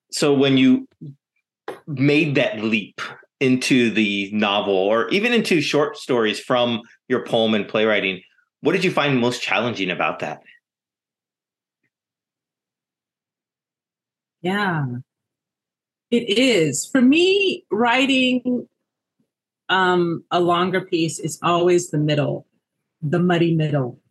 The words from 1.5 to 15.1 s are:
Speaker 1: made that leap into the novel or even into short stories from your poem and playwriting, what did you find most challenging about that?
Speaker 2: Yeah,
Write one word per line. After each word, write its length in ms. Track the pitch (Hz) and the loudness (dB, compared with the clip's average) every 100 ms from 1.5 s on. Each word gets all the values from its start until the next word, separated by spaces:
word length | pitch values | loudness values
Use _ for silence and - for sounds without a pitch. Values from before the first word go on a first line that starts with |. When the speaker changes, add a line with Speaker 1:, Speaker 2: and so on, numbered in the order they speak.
| _ - - - | _ -18 -16 -10
Speaker 1:
made 480 | 139 143 147 160 139 | -2 2 2 2 0
that 260 | 123 113 | -2 -2
leap 380 | 110 110 95 - - - - _ | -2 -2 -4 -12 -14 -14 -20 _
into 500 | 135 127 - 131 117 | 0 0 2 2 2
the 400 | 104 104 101 98 | 2 0 -2 -4
novel 440 | 107 104 101 98 95 | -2 0 0 0 0
or 340 | 98 113 - | 2 0 0
even 240 | 190 226 | -2 0
into 260 | 240 - 170 | 0 2 0
short 380 | 143 143 147 - | 0 0 -2 -4
stories 420 | - 123 110 101 | -4 0 0 -4
from 440 | - 127 120 113 - _ - | -2 0 0 -2 -8 _ -4
your 180 | 123 120 | -4 0
poem 300 | 120 113 110 | 0 2 0
and 120 | 98 | -2
playwriting, 540 | 110 110 104 98 90 - _ _ _ | 0 0 0 -2 -6 -12 _ _ _
what 120 | 135 | -2
did 100 | 185 | 0
you 80 | 175 | 0
find 280 | 151 147 131 | 0 0 2
most 220 | 120 123 | 0 -2
challenging 480 | - - 120 95 92 | -4 -2 -2 -4 -4
about 300 | 85 80 80 | -2 -4 -4
that? 240 | 78 76 - _ _ _ _ _ _ _ _ _ _ _ _ _ _ _ _ _ _ _ _ _ _ _ _ _ _ _ _ _ _ _ _ _ _ _ _ _ _ _ | -8 -10 -16 _ _ _ _ _ _ _ _ _ _ _ _ _ _ _ _ _ _ _ _ _ _ _ _ _ _ _ _ _ _ _ _ _ _ _ _ _ _ _
Speaker 2:
Yeah, 440 | 175 202 202 160 135 123 - | -4 -2 -2 -2 -4 -6 -12